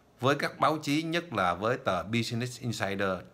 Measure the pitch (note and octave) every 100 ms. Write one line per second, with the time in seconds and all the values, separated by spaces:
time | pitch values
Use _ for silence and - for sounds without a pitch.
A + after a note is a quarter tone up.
0 | _ - B2+ D3 E3 - C3+ D#3 C#3+ D3
1 | E3 E3+ E3+ G#2 F2+ F2 G#2+ C3+ - F#2
2 | E2+ A#2 A2+ A#2 B2 B2 B2 G#2+ G2 G2
3 | G2 F2+ -